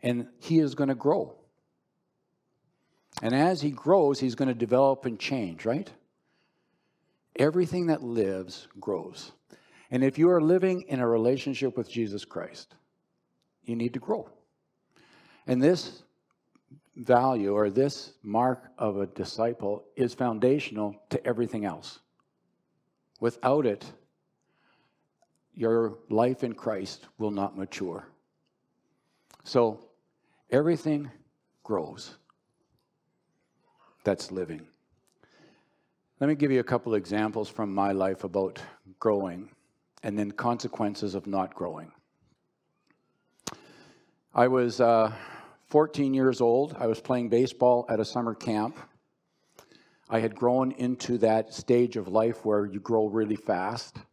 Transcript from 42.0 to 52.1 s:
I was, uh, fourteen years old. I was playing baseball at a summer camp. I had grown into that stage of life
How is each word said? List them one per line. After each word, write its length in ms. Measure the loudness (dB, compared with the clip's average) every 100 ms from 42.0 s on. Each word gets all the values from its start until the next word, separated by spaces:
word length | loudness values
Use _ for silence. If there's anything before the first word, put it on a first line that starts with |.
| _ _ _ _ _ _ _ _ _ _ _ _ _ _ -16 -16 -20 -20 -20 _ _ _ _
I 140 | 2 4
was, 320 | 4 0 4
uh, 320 | 4 6 4 -2 -16 -18 -20 _ _
fourteen 460 | 2 2 0 0
years 260 | 2 2 4
old. 360 | 2 2 0 -2
I 80 | -2
was 140 | -2
playing 300 | -2 -2 2
baseball 540 | 2 2 2 4 4 2
at 100 | -2
a 60 |
summer 300 | -2 -4 -4
camp. 440 | -6 -4 -2 -4 -8 -20 _ _ _ _ _ _ -20 _ _ _ _ _
I 120 | -2
had 160 | -2 0
grown 340 | 2 2 0
into 460 | -2 -4 -4 -2 2
that 340 | 4 4 0
stage 440 | -8 2 4 4 0
of 100 |
life 380 | 0